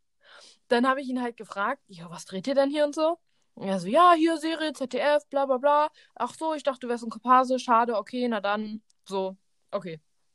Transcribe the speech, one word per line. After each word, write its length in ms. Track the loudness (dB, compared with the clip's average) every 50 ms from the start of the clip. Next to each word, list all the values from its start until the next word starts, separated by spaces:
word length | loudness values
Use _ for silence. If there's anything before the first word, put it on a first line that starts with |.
| _ _ _ _ _ _ -20 -20 -20 -20 -20 _ _ 0
dann 180 | 2 2 4 2
hab 100 | 2 0
ich 100 | -2 -6
ihn 120 | -4 -4
halt 160 | -4 -6 -8 -10
gefragt, 440 | -14 -12 -6 -4 -4 -4 -4 -6 _ -20
"Jo, 180 | -20 -18 -16 -16
was 160 | -14 -16 -14
dreht 220 | -10 -10 -8 -4 -2
ihr 80 | 2
denn 140 | 2 2 2
hier 160 | 2 0 0
und 100 | 0 0
so?" 240 | 0 0 0 -2 -4 _ _ _ _ _ _ -16
Und 120 | -10 -6 -4
er 100 | -4 -4
so, 80 | -2 2
"Ja, 260 | 4 6 8 8 8
hier 220 | 6 4 2 0 0
Serie, 360 | -2 -4 -4 -2 -4 -4 -4
Z 200 | -6 -8 -6 -4
D 60 | -2
F, 280 | 0 2 2 0 0 _
bla, 160 | -2 -2 0
bla, 120 | 0 0 2
bla. 300 | 2 2 4 4 2 0 _ _ -20 _ -10
Ach 180 | -8 -8 -8 -6
so, 180 | -6 -6 -4 -4
ich 100 | -4 -4
dachte, 160 | -4 -4 -4
du 80 | -6 -6
wärst 140 | -6 -6 -8
ein 40 | -10
Komparse, 500 | -12 -4 2 4 6 6 6 4 0 -2
schade, 360 | 0 2 2 4 4 2 -2 -4
okay, 300 | -6 -6 -6 -4 -2 -2
na 120 | -2 -2
dann." 400 | -2 -2 -2 -2 -4 -6 -10 -12 _ _ _ _ _
So, 320 | -8 -6 -4 -4 -6 -8 -12 _ _ _ _ _ -8
okay. 300 | -8 -8 -8 -8 -12 -14 _ _ _ _ _ _ _